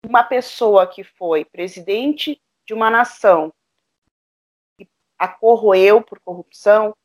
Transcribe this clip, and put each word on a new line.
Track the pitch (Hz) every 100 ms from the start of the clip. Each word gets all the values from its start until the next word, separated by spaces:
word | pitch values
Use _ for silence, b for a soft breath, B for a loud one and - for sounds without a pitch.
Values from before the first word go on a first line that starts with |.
| 220
uma | 233
pessoa | 240 254 240 - 226 196 185
que | 190
foi | 190 _ 175 160 151
presidente | - 185 185 175 208 277 294 - 285 _ _ -
de |
uma | 220 220
nação | 226 247 - 208 170 156 _ _ _ _ _ _ _ _ _ _ _ _ _
que | 190 _ _ _
a | 185
corroeu | - 220 233 214 190 196 214
por | 226 -
corrupção | - 180 - - 208 214 214 214